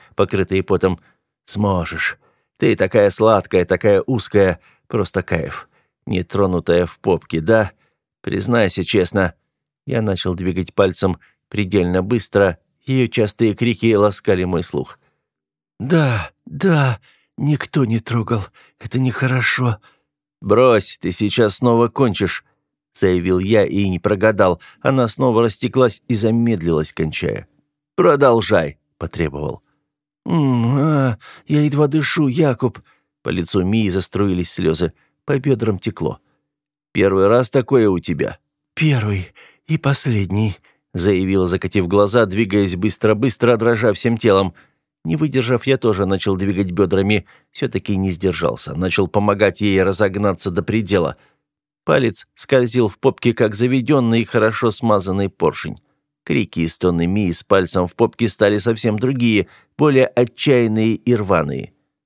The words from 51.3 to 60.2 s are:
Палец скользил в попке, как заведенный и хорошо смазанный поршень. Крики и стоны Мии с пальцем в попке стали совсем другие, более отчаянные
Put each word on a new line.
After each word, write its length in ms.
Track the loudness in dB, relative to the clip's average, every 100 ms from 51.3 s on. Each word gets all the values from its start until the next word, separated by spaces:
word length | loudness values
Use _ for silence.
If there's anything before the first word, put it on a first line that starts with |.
| _ _ _ _ _ 0
Палец 420 | 2 2 -4 -14 -14
скользил 520 | 0 2 2 0 0
в 120 | 2
попке, 340 | -2 0 -2
как 220 | 0 0 0
заведенный 680 | 0 0 0 0 2 0
и 40 | 0
хорошо 440 | 0 0 0 -2
смазанный 580 | -2 0 0 0 -2 -4
поршень. 480 | 0 -2 -2 -10 -14 _ _ _ _
Крики 380 | -4 -4 -2 -4
и 60 | -4
стоны 400 | -2 -2 0 -2
Мии 240 | -2 -2
с 120 | -4
пальцем 440 | 0 2 2 -2 -4
в 80 | 0
попке 340 | -2 0 -4
стали 300 | 2 2 2
совсем 400 | -2 -2 -2 -2
другие, 480 | -4 -2 0 0 -2 -8 _ -2
более 300 | 2 4 2
отчаянные 880 | 2